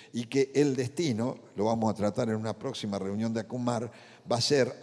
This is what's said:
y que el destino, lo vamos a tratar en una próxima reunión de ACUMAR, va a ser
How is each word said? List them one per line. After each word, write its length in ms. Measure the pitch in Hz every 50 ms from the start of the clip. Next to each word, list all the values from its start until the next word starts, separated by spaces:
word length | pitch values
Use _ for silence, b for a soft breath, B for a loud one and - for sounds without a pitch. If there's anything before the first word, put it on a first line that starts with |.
| B B
y 140 | B 117 120
que 260 | 113 - 139 135 - -
el 220 | 139 147 143 127
destino, 640 | 135 123 123 - - 175 147 113 107 117 131 - - - - -
lo 80 | 98 101
vamos 260 | 113 117 113 110 110
a 60 | 101
tratar 320 | - 101 104 - 131 123 113
en 80 | 110
una 160 | 110 110 110
próxima 460 | 101 - - 135 123 - - 104 101 98
reunión 340 | 95 95 101 107 113 113
de 80 | 113 113
ACUMAR, 500 | 101 - 117 127 120 123 120 110 117 110 B B B B B B B -
va 60 | 123
a 60 | 120
ser 320 | - - 147 139 123 120 - -